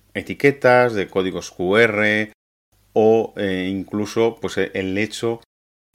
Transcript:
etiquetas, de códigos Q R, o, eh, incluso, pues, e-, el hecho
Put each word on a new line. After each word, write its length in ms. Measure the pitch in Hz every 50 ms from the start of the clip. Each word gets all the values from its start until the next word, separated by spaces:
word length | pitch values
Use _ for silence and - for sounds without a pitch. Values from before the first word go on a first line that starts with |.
| _ _ -
etiquetas, 800 | 98 - - 92 - - 143 135 - - 123 123 123 123 123 110
de 140 | 98 90
códigos 440 | - - 98 92 95 87 87 - -
Q 280 | - - 90 90 101 113
R, 540 | 117 110 104 104 107 107 107 107 107 107 - _ _ _ _ _ _ _ _ _ _ _ -
o, 400 | 120 107 110 113 113 107 - -
eh, 320 | 98 101 95 95 92 92 95 98
incluso, 640 | 95 87 - - 104 104 101 - 113 113 113 113 -
pues, 200 | - 92 - 98
e-, 120 | 95 - -
el 240 | 101 95 95 92 101
hecho 420 | 110 107 - - 117 117 117 113 _ _ _ _ _ _ _ _ _ _ _